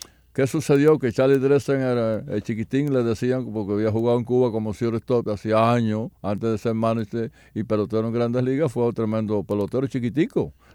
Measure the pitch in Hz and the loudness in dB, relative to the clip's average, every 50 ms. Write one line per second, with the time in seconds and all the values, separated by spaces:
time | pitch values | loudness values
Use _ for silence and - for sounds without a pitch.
0 | - - _ _ _ _ - - 135 127 - 160 - - 147 139 143 151 156 - | -20 -20 _ _ _ _ -2 -2 0 0 0 -2 2 2 4 4 6 6 4 4
1 | 131 120 110 - 131 135 139 135 127 135 143 139 - - 139 135 131 127 123 120 | 2 0 0 2 4 4 4 4 4 4 2 2 2 0 -2 0 0 0 0 0
2 | 117 113 110 101 - - 101 104 - - 117 104 110 - - 135 143 147 135 127 | 0 0 -2 -4 -4 -6 -6 -6 -4 -4 -4 -4 -4 -2 -2 0 0 0 0 0
3 | 120 117 113 - 123 123 127 131 123 117 104 110 104 95 104 104 110 110 104 113 | 0 0 0 0 0 -2 -2 -2 -4 -6 -6 -6 -4 -2 -2 0 0 0 0 0
4 | 113 120 120 123 117 110 123 127 127 123 104 110 107 107 101 - 123 117 113 113 | 2 2 2 0 0 0 2 2 2 2 0 -2 -4 -4 -4 -2 -2 -2 -2 -2
5 | - - 127 120 113 110 104 101 - 110 110 110 113 117 120 120 117 110 107 107 | -2 0 0 0 0 -2 -4 -4 -2 2 2 4 4 4 4 2 2 0 0 -2
6 | 113 - - _ - 95 104 95 - 113 113 104 - 120 113 113 113 113 113 117 | -4 -6 -10 _ -6 -4 -4 -2 -2 -2 -2 -2 -2 -2 -2 0 0 0 0 0
7 | 110 - - 117 113 - - - - _ - 107 107 - 110 104 104 - 104 110 | -4 -4 -4 -6 -6 -6 -8 -14 -20 _ -8 -8 -4 -2 0 0 0 0 -2 -2
8 | 110 117 113 120 120 120 120 127 127 127 131 135 165 139 113 120 120 120 107 - | -2 -2 -2 -2 -2 0 0 0 0 0 0 0 0 -2 0 0 0 0 0 0
9 | 113 107 110 110 110 104 107 104 87 - 104 104 101 95 - 123 135 123 - 135 | -2 -2 0 -2 -2 0 -2 -2 -2 -2 -2 -2 -2 -2 -2 -2 -2 -2 -2 -4
10 | 117 120 - 143 180 254 - - 113 76 - _ _ - - | -4 -2 0 0 0 0 0 -2 -4 -4 -6 _ _ -20 -12